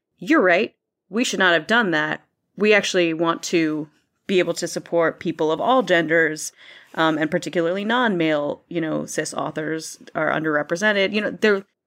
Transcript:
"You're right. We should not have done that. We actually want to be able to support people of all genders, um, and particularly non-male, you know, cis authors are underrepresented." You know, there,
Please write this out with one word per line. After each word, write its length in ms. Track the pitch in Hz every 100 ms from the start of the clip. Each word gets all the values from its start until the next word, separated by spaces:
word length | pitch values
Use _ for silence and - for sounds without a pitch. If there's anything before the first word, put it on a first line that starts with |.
| _ _
"You're 240 | 180 311
right. 320 | 185 175 233 - _ _ _
We 160 | 208
should 160 | 262 185
not 140 | 185
have 120 | 165 156
done 240 | 233 202
that. 320 | 156 151 156 _ _ _ -
We 160 | 214
actually 400 | 208 202 185 170
want 280 | 160 170 165
to 440 | - 175 156 156 151 _ _ _ -
be 100 | 185
able 160 | 170
to 140 | 165 170
support 500 | 170 - 170 160 -
people 320 | 180 156 156
of 100 | 160
all 220 | 208 262
genders, 720 | 190 170 156 165 156 156 - - - - -
um, 240 | - 160 147
and 140 | 156
particularly 520 | 175 151 175 165 190
non-male, 800 | 208 240 240 175 160 151 147 - -
you 120 | 170
know, 260 | 160 151 151
cis 280 | - 156
authors 640 | 160 147 156 156 160 160 - -
are 160 | - 156
underrepresented." 800 | 147 160 147 147 170 214 202 190
You 80 | 208
know, 100 | 208
there, 320 | 175 214 196 - _